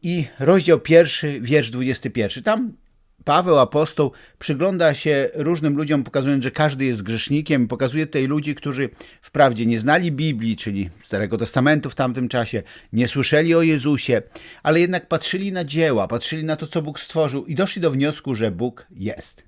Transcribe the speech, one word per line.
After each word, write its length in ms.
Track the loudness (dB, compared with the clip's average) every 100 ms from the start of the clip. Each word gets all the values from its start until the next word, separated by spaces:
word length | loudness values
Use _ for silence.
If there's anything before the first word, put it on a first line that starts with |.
i 240 | -4 -4 -4 -2
rozdział 400 | 4 4 6 2
pierwszy, 600 | 6 6 6 2 -4 -6
wiersz 300 | 0 0 0
dwudziesty 380 | -4 -4 -4 -6
pierwszy. 320 | -4 -4 -4
Tam 320 | -2 -2 -2 -8 _ _ _ _ 0
Paweł 320 | 0 4 4
apostoł 520 | 4 2 -2 0 -2 -4 -20 _
przygląda 540 | -6 0 0 2 2
się 360 | 2 0 2 0
różnym 440 | -2 -2 0 0 0
ludziom, 260 | 0 0
pokazując, 400 | 0 -2 0 0
że 80 | 0
każdy 340 | 0 0 2 -2
jest 180 | -2
grzesznikiem. 640 | -2 -4 0 -2 0 0 0
Pokazuje 380 | 0 -2 -2 -2
tutaj 220 | -2 0
ludzi, 280 | -2 -4 -6
którzy 340 | -6 -4 -6 -6 -20 _
wprawdzie 440 | -10 4 4 4 0
nie 140 | 0
znali 320 | 2 2 2
Biblii, 440 | -2 -2 -2 -2 -4
czyli 340 | -4 -6 -6 -10
Starego 340 | -8 -4 -2 -2
Testamentu 520 | -2 0 2 2 -2
w 60 | -4
tamtym 340 | -4 -2 -4
czasie, 340 | -2 -2 -6 -8 -20 _
nie 140 | -2 0
słyszeli 480 | 0 2 2 4 4
o 60 |
Jezusie, 600 | 4 2 2 0 2 0 0 -20 -20 -6
ale 160 | 0 2
jednak 280 | 2 0 -2
patrzyli 440 | -4 -2 -4 -4
na 140 | -6 -4
dzieła, 420 | 0 2 2 0
patrzyli 360 | -4 -6 -6
na 120 | -4 -6
to, 120 | -4
co 140 | -6
Bóg 180 | -6 -10
stworzył 460 | -6 -2 0 -2 -6
i 100 | -2
doszli 260 | -2 0
do 100 | -2
wniosku, 440 | 0 -2 -2 -6 -2
że 160 | -2
Bóg 360 | -2 -6 -6 -20
jest. 520 | -10 -8 -8 -14 -20